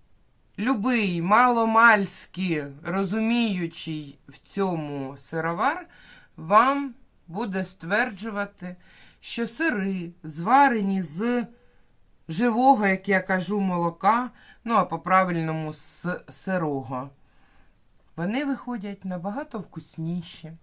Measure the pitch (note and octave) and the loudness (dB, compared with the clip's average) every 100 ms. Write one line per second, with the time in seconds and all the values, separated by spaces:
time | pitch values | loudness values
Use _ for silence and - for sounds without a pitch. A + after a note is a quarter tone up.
0 | _ _ _ _ _ - A3+ A#3 A#3+ A#3+ | _ _ _ _ _ -4 -2 0 0 0
1 | G3 E3+ F3 A#3 B3 A#3 A3+ A3 A#3 G#3 | 0 0 2 4 6 4 4 6 8 6
2 | G3 - - F3+ F#3 D#3 C#3+ C#3 D3+ F#3+ | 2 -6 -12 -6 -2 -2 -4 -10 -6 -2
3 | F#3+ A3 A3 A#3+ A3+ F3+ E3 - E3 D#3 | -2 0 0 2 0 -2 -4 -8 -8 -8
4 | C#3+ - - - _ G3 F#3+ E3 D3 C#3+ | -8 -18 -20 -20 _ -2 -2 -2 -6 -6
5 | C3+ C#3 - E3 E3 E3+ B3+ F4 E4+ - | -8 -12 -8 -4 -4 0 -2 -2 -10 -20
6 | - - _ - D#3+ G#3 B3+ C#4 C#4 - | -20 -20 _ -12 4 4 6 2 -4 -10
7 | _ _ - F3+ A#3 A3+ F3 - E3+ G#3 | _ _ -12 -8 -4 -4 -6 -10 -2 0
8 | B3+ F#3 A3 G3+ G3+ - F3+ F#3 - - | 0 -4 -8 -6 -6 -8 -14 -14 -20 -20
9 | - _ - - A#3 - E4 G#3 G3 F#3+ | -20 _ -12 -6 -6 -2 -2 0 -2 -4
10 | E3+ - D#3 D3+ F#3 C4+ C#4 A3+ G3 F#3+ | -6 -12 -14 -6 4 6 6 4 2 0
11 | D#3+ D#3+ A#3+ B3 G#3+ - _ _ _ _ | -2 -2 0 0 -2 -12 _ _ _ _
12 | _ _ - D#3+ A#3+ A3+ C4 A#3 G3 F#3+ | _ _ -8 0 2 4 6 6 4 0
13 | G3 F#3+ F#3+ F#3 E3+ G#3 F#3+ F3 E3+ E3+ | 2 0 2 -2 0 -2 0 0 -2 2
14 | G3 A#3 B3 - - - A3+ A3 E3+ E3 | 2 2 -2 -10 -20 -12 0 0 0 -4
15 | F3+ F#3+ F#3 E3 D#3+ D#3+ D#3 D3+ - - | 2 4 4 0 -2 -4 -6 -10 -16 -10
16 | F3 F3 - - F#3+ F#3+ D#3 C#3 A#2 C3 | -8 -8 -10 -12 -4 -2 0 -4 -4 -8
17 | C#3 _ _ _ _ _ - _ _ _ | -8 _ _ _ _ _ -20 _ _ _
18 | _ - F3+ B3 C#4 C4 B3 A#3 G3+ G3+ | _ -6 -4 -2 -2 -4 -6 -8 -8 -10
19 | F#3+ F3+ F#3+ A#3 D4+ A3 - D#3+ - - | -8 -6 -6 -8 -8 -10 -10 -14 -14 -8
20 | D#3+ F3 E3+ - D#3 E3 | -6 -6 -8 -16 -18 -20